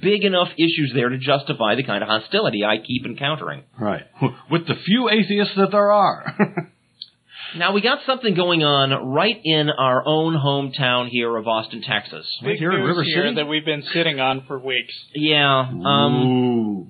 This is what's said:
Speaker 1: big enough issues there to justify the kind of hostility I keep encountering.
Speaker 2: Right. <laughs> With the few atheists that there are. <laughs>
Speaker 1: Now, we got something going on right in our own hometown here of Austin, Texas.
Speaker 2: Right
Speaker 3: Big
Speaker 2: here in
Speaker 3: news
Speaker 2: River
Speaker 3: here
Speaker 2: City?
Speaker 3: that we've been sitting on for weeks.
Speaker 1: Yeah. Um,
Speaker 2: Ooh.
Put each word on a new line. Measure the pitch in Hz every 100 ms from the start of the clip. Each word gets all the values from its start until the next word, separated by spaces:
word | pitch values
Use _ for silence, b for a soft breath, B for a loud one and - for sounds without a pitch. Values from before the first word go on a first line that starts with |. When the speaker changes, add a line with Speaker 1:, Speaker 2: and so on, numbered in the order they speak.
Speaker 1:
big | 180 208 196
enough | 185 175 -
issues | 165 160 139
there | 123 123
to | 131
justify | 131 143 - 139 107 117
the |
kind | 131 101
of | 104
hostility | 110 - 196 190 104 104
I | 113
keep | - 123 123
encountering. | 117 139 156 80 71 - -
Speaker 2:
Right. | 104 90 - -
<laughs> | - - -
With | 165 156
the | -
few | - 233 233
atheists | 214 196 208 196 196
that | 190
there | 208 202
are. | 208 180 - - -
<laughs> | 208 - 165 _ _ _ - _ _ B B 165
Speaker 1:
Now, | 175
we | 202
got | 220 285 -
something | 262 233 175
going | 175 170
on | 147 143 135 135 127
right | 143 202 -
in | 156 156 147
our | 147 131 127 143
own | 156 160
hometown | 160 139 139 139 131 131 123 123
here | 120 117 117
of | 107
Austin, | 110 110 120
Texas. | 101 107 - 78 - -
Speaker 2:
Right | 123
Speaker 3:
Big | 139
Speaker 2:
here | 160
in | 180
Speaker 3:
news | 131
Speaker 2:
River | 175
Speaker 3:
here | 151 160
Speaker 2:
City? | - -
Speaker 3:
that | 147
we've | 156
been | 151 147 139
sitting | 170 165 139
on | 131 131 131
for | 139
weeks. | 127 127 117 - - 143
Speaker 1:
Yeah. | 151 151 139 135
Um, | 131 131 139 143 143 123 127
Speaker 2:
Ooh. | 127 127 120 107 101 85